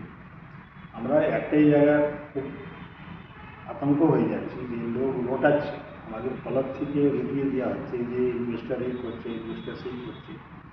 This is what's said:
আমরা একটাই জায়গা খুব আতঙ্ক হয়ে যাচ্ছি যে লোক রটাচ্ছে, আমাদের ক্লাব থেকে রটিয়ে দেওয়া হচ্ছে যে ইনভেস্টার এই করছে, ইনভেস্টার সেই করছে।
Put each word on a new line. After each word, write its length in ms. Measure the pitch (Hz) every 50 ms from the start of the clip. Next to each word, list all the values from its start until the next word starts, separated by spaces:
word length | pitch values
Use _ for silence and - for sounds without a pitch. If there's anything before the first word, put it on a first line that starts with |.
| - - - - - - - - - - - - - - - - - - - 110
আমরা 180 | 117 127 147 156 151 - - -
একটাই 260 | - - 147 151 151 147
জায়গা 240 | 147 143 147 147 147 147 147 147 - - - -
খুব 160 | - 135 135 - - - - - - - - - - - - - - - - - - - - - - - - -
আতঙ্ক 300 | - - 139 143 143 147 165 165
হয়ে 180 | 160 160 - -
যাচ্ছি 260 | - - - - 131 131 127 120
যে 60 | 117 117 117 117 117
লোক 160 | 123 135 135 127 123 120 123
রটাচ্ছে, 460 | 135 135 147 147 143 147 147 - - - - - - - -
আমাদের 260 | - 113 113 123 127 117 -
ক্লাব 240 | - 117 120 135 135 - -
থেকে 240 | - 147 131 147 143 143 139 123
রটিয়ে 320 | 120 123 - 139 139 135 139
দেওয়া 160 | 127 127 120 -
হচ্ছে 240 | - - - - 127 120 117 117
যে 100 | 123 127 123 123 117 117
ইনভেস্টার 400 | 120 120 113 - - - 131 120 123 123
এই 60 | 123 120
করছে, 240 | 117 113 113 - - 117 113 110
ইনভেস্টার 360 | 110 113 113 - - 131 117 -
সেই 140 | - 123 123 120 -
করছে। 280 | - - - - - - - - - - - - -